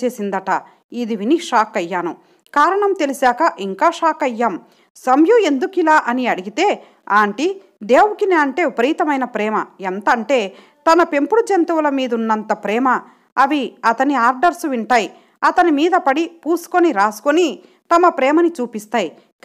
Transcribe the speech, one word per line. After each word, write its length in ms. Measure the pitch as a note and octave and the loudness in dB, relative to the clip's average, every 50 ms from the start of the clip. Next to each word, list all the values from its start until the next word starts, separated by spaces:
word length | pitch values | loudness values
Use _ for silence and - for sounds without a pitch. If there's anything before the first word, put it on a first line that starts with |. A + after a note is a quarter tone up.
| B3+ | -6
చేసిందట. 580 | A#3+ B3 - G3+ G3 G3 F#3+ F#3+ F#3+ F3 D3 - - _ _ _ _ - | -6 -6 -6 -8 -6 -6 -6 -4 -4 -4 -4 -4 -10 _ _ _ _ -10
ఇది 220 | A#3+ A#3+ G#3+ A#3 | -8 -6 -6 -6
విని 220 | F#3+ G3+ A#3+ E4 | -6 0 0 0
షాక్ 400 | D#4+ - - B3+ A3 G#3+ A3 - | -2 -2 -2 0 0 0 0 -2
అయ్యాను. 380 | G#3 E3+ E3 F#3+ F3 E3+ E3 - - _ _ _ _ _ _ - | -6 -6 -4 -6 -6 -6 -6 -8 -10 _ _ _ _ _ _ 0
కారణం 380 | C#4+ D4 E4+ G4 G4+ G4+ G4 G4 | 0 2 2 2 0 0 0 0
తెలిసాక 600 | G4 D4+ C#4 B3+ - C4+ B3 A#3+ B3 D#4+ E4 - - | -2 -2 -4 -2 0 0 0 0 2 -2 -2 -2 -4
ఇంకా 300 | G3 G3 F#3+ - D4+ E4+ | -10 -10 -4 0 0 0
షాక్ 340 | E4 - E4+ D#4 D4+ D#4 D#4 | 0 0 -2 -4 -2 -2 -4
అయ్యాం. 380 | B3+ A3+ G#3+ A#3+ A3+ E4 - - _ _ _ _ _ _ | -4 -2 -2 -2 -2 -2 -6 -12 _ _ _ _ _ _
"సంయు 420 | - - B3+ B3+ D4 D#4+ F4+ A#4+ | -8 -2 0 4 4 4 4 4
ఎందుకిలా?" 680 | A#4 G4 D4+ C#4+ B3+ F4+ - - F4+ E4 D#4+ D#4 D4+ - | 4 4 2 0 -2 -2 -4 -2 -2 2 4 4 2 2
అని 200 | A#3 A#3+ B3+ B3 | 0 -4 -2 -2
అడిగితే, 560 | A3 F3 F3+ F3+ G#3 G#3 D4+ F#4 G#4 A#3+ - - _ _ _ _ - | -2 -2 -4 -6 -8 -4 -2 0 0 0 -2 -8 _ _ _ _ 0
"ఆంటీ, 520 | G3 G#3 G#3 G3+ G3+ - D4+ F#4+ G4 - _ _ _ _ G#3 | 2 2 2 2 -2 -2 -4 -4 -4 -6 _ _ _ _ -2
దేవుకి 420 | G3+ B3 D#4+ G4+ G#4+ G#4 - G#4 | 2 4 4 4 2 0 -2 0
నే 100 | F#4+ F4+ | 0 2
అంటే 300 | D#4 C#4+ C#4 - F4+ E4+ | 2 2 0 0 -2 -2
విపరీతమైన 580 | C4 F#3 - A#3 C#4+ E4 - E4+ D4+ C#4+ C4 B3 | -2 0 0 -2 -2 0 -2 -2 -2 -2 -4 -4
ప్రేమ. 420 | B3 - G#3 G#3 A3 G#3+ F#3 D3+ - _ - | -6 -4 -4 -4 -2 -2 -4 -6 -6 _ -12
ఎంత 280 | F#3+ F#3 F#3 G#3 - D4+ | -10 -8 -8 -4 0 0
అంటే 460 | B3+ A#3 G#3+ - C#4 A#3+ G3+ F#3+ - - - _ _ _ - E4 | 0 0 0 0 0 0 0 -4 -10 -16 -20 _ _ _ 0 2
తన 120 | E4 F4 E4 | 4 4 2
పెంపుడు 380 | E4+ D4+ C#4+ D4 - A4 A#4 | 2 0 -2 0 2 0 0
జంతువుల 480 | A#4 A4+ G4+ F4 D#4+ - E4 D#4 D4+ D4 | 2 2 0 0 0 0 0 0 0 0
మీదున్నంత 640 | C#4 C4+ C4 A#3 A#3+ A#3 A3+ A3 G#3+ G#3+ G#3 G#3+ G#3 | -2 -2 -4 -4 -4 -4 -2 -2 -2 -4 -2 -4 -6
ప్రేమ. 480 | G#3 G#3 G3+ G#3+ A#3+ C4+ B3+ A#3 F#3+ - - _ _ _ _ - | -4 -4 -4 -2 0 0 0 0 -2 -4 -10 _ _ _ _ -2
అవి 360 | - C#4 C4+ D4+ C#4+ A#3+ - - - - | 0 0 0 0 -2 -4 -6 -8 -2 -2
అతని 300 | A3+ A3+ A#3 C4+ C#4+ C#4+ | -2 0 0 0 0 2
ఆర్డర్స్ 500 | B3 A#3 B3 B3+ B3+ F4 F4 C#4+ - - | 2 2 2 2 2 0 0 0 0 -6
వింటాయి. 480 | D4 C4 A#3 G#3+ G#3+ B3 A3+ F#3+ - - - _ _ _ - - | -6 -4 -4 -2 0 0 0 0 -2 -10 -18 _ _ _ -2 -2
అతని 280 | D4 D4 F4+ F4+ F4 | 0 2 4 2 2
మీద 200 | D4 C#4 D#4 F4+ | 4 2 2 2
పడి 400 | F#4 F4 F4+ C#4 C4 D#4 E4+ E4 - - - | 2 2 0 0 0 0 -2 -4 -8 -12 -4
పూసుకొని 460 | D4 F4 E4+ - - - F4+ F4 E4 | -4 -4 -4 -4 -2 0 2 2 2
రాసుకొని 680 | A#3 G3 G3+ A3 G#3 - - C#4+ D4 F4 F4+ C#4 - - _ _ _ _ _ - E4+ | 2 2 0 0 -2 -2 -2 0 2 2 0 0 -2 -8 _ _ _ _ _ 0 2
తమ 140 | E4+ F4+ E4+ | 4 4 4
ప్రేమని 400 | - C4+ C4 C4+ D4 E4+ F4 E4 E4+ - | 2 2 0 2 4 4 2 2 0 -2
చూపిస్తాయి. 560 | B3 A#3 - G#3+ G#3 - - A3+ F#3 D3 - - _ _ _ _ | -8 -6 -6 -12 -10 -4 -4 -4 -4 -4 -8 -14 _ _ _ _